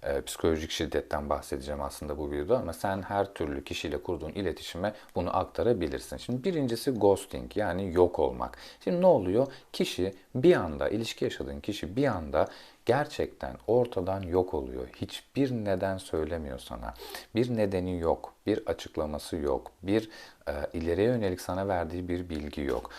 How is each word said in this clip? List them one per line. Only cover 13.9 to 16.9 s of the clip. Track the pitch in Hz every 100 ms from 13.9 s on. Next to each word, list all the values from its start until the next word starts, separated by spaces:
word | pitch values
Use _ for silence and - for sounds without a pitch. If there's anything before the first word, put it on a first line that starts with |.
| - 90 95
yok | 92 90 90
oluyor. | 78 65 64 65 -
Hiçbir | 101 - - 127 139
neden | 120 104 92 95 95
söylemiyor | - 80 78 85 73 64
sana. | - 60 57